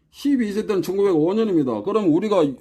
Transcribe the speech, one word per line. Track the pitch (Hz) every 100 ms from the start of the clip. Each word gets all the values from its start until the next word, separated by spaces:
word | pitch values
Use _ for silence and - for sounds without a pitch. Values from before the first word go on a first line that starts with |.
| _ -
십이 | 285 269 208
세 | 202 190
때는 | 196
천구백오 | 160 196 196 160 160 214
년입니다. | 220 170 127 110
그럼 | 139 214 190
우리가, | 156 208 196 147 123